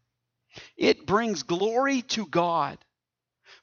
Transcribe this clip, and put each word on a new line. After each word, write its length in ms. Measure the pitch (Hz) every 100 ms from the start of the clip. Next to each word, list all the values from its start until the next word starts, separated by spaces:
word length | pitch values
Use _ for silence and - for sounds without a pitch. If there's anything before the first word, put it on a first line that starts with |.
| _ _ _ _ _ - - -
It 300 | - - -
brings 360 | 214 233 175
glory 600 | 135 175 208 233 277 269
to 240 | - 226 180
God 520 | 170 175 170 139 - _ _ _ _ _ _ _ -